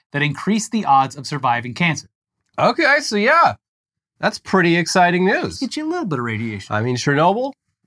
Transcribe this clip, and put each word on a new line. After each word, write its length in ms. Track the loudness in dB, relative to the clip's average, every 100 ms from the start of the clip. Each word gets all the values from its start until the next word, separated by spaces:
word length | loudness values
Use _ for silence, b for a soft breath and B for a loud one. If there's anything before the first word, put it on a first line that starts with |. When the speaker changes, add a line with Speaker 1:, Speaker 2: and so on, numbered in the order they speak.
| _
Speaker 1:
that 100 | -2
increase 480 | -2 -2 -2 -2 -2
the 160 | -2 2
odds 280 | 2 2
of 120 | -4 -8
surviving 480 | -4 -2 -2 -4
cancer. 340 | -2 -2 -2 -8 _ _ _ _ -2
Speaker 2:
Okay, 420 | 0 2 2 2
so 160 | 0 0
yeah, 400 | 2 4 4 0 _ _ _ _ _ _
that's 200 | -4 -4
pretty 380 | 0 2 4 2
exciting 500 | 2 2 4 4 2
news. 320 | 0 -2 -6
Speaker 1:
Get 180 | -8 -6
you 100 | -4
a 40 |
little 160 | -4 -4
bit 140 | -4
of 40 |
radiation. 500 | -4 -4 -6 -8 -6
Speaker 2:
I 60 | -2
mean, 160 | -2 -2
Chernobyl 560 | 0 2 2 2 -4 -8 _ _